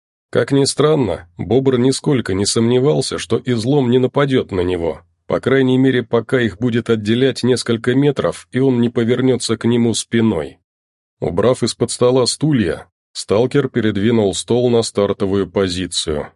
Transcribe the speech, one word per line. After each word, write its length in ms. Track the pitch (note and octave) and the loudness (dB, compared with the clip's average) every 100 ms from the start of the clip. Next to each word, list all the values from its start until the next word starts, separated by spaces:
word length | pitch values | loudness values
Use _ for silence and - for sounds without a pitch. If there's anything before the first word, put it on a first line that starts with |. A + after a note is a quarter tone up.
| _ _ - | _ _ -4
Как 220 | - A#2+ | -2 0
ни 120 | C#3 | 2
странно, 640 | C3+ - D3+ D#3 G#2 D#2+ - - | 0 2 2 2 0 -4 -10 -10
Бобр 400 | F2 B2+ C3+ B2 | 0 0 2 2
нисколько 580 | B2+ C3+ D#3 C3 A2 | 2 0 0 -2 0
не 120 | F#2+ G2+ | -2 0
сомневался, 720 | A#2+ A2+ B2 C#3 D3 - F2 | 0 2 2 2 0 -2 -6
что 220 | - A#2 | -4 -4
излом 460 | B2+ A#2 A#2 D3 B2 | -2 -2 0 0 2
не 80 | B2+ | 2
нападёт 540 | B2 C#3 C#3+ B2+ - | 2 0 0 0 -2
на 80 | F#2+ | -2
него, 400 | F2+ F2+ E2 D2+ _ _ - | -2 -2 -4 -6 _ _ -4
по 140 | F2 | -2
крайней 360 | A#2+ C3+ B2+ B2+ | 0 2 2 2
мере, 280 | C3+ B2 | 2 0
пока 360 | A#2+ A#2 A2+ C3 | 0 -2 0 0
их 180 | A2+ F2+ | 0 -2
будет 300 | B2 A#2 A2+ | -2 -2 0
отделять 540 | A2+ G#2 A#2 C3 A#2+ | -2 0 0 0 0
несколько 540 | B2 A#2+ - A#2 B2 B2+ | 0 0 -2 -4 0 2
метров, 500 | D3 C3+ E2+ - - | 2 0 -2 -4 -6
и 80 | B2+ | -2
он 200 | C3+ A#2+ | 0 2
не 100 | A#2 | 0
повернётся 680 | A#2+ A2+ B2 C3 A#2 - A2 | 0 0 2 2 0 -2 -2
к 100 | A#2 | 0
нему 260 | A#2+ A#2 | 2 0
спиной. 680 | G#2 - A#2 A2+ E2+ C#2 - _ _ _ _ _ - | -2 -2 0 2 0 -6 -12 _ _ _ _ _ -8
Убрав 460 | D#2 E2+ A#2+ B2+ | -6 0 0 2
из-под 260 | A2+ - A#2+ | -2 -2 -4
стола 360 | - B2 C3 A#2 | 0 2 2 0
стулья, 600 | - D#3 C3+ E2+ C#2 - _ _ | -2 0 0 0 -4 -10 _ _
сталкер 560 | - - G2+ C3 C#3+ C#3 | -12 -2 0 2 0 0
передвинул 640 | B2 G#2+ G2 A2 A#2 G2 | 0 -2 0 0 2 0
стол 360 | E2+ - A#2+ B2 | -2 -2 0 2
на 120 | A#2 | 2
стартовую 680 | A2 - G2+ G2 G2 G2 F2+ | 0 0 0 0 -2 -2 -2
позицию. 800 | G2+ F#2 F2 F2 - - D2 - | -2 -2 -2 -6 -6 -6 -6 -8